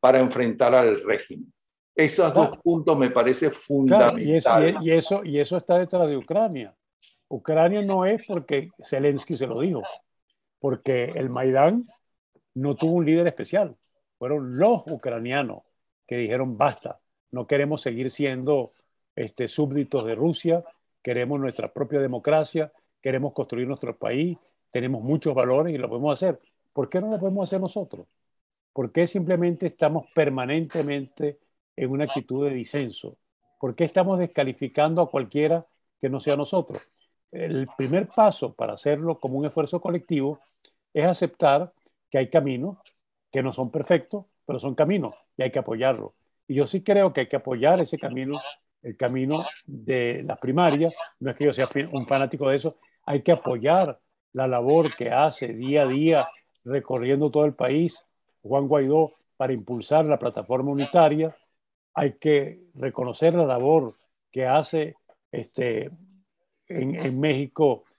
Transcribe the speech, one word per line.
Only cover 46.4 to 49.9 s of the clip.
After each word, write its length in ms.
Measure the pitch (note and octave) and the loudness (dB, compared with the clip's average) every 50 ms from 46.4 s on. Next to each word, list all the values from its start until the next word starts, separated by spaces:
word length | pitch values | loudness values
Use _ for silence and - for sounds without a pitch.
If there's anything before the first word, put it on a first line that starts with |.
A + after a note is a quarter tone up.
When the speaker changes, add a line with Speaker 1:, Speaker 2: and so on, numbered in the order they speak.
| _ | _
Speaker 2:
Y 80 | - C3+ | -4 -2
yo 120 | C#3 C#3+ | -2 0
sí 160 | C3 - F#3 | 0 -2 -2
creo 300 | F#3 - G3+ G3+ G3 F3+ | 0 2 4 4 4 2
que 100 | C3 D#3 | 2 0
hay 60 | E3+ - | -4 -2
que 80 | - | -4
apoyar 440 | C3+ - C3 B2+ A2+ B2+ D3+ F3+ F3+ | -4 -4 -4 -2 2 4 4 4 4
ese 180 | D#3+ - - C#3 | 2 -2 -4 -6
camino, 400 | - C3 A#2+ C3 C3 C3+ D3 D3 - - - _ _ _ _ _ | -6 -6 -8 -6 -6 -6 -6 -8 -10 -12 -16 _ _ _ _ _
el 140 | - A#2+ G#2+ | -16 -14 -8
camino 480 | - C3 B2 B2+ C3 C3 C3+ D3+ D#3+ D#3+ - - - _ | -4 -4 -2 -2 -2 -2 -2 -2 -2 -4 -6 -12 -16 _
de 560 | - C#3 B2 A2 A#2+ | -16 -16 -10 -4 -2